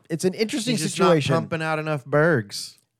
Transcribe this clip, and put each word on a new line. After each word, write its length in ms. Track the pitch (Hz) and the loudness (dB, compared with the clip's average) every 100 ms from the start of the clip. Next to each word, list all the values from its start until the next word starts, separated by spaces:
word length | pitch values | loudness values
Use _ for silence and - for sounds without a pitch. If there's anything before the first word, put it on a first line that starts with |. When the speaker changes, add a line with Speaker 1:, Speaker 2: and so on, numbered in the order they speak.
| - | -6
Speaker 1:
it's 140 | 160 | -4
an 100 | 185 185 | -2 -2
interesting 400 | 220 226 220 220 | -4 -2 -2 -2
Speaker 2:
He's 80 | |
just 120 | 156 - | -2 2
Speaker 1:
situation. 380 | 175 165 135 | 4 4 2
Speaker 2:
not 80 | 165 | 0
pumping 200 | 160 160 | 0 -4
out 180 | 160 156 | -2 -2
enough 260 | 156 147 139 | -2 -4 0
burgers. 720 | 147 160 143 101 - - - _ _ | 2 4 2 0 -8 -14 -18 _ _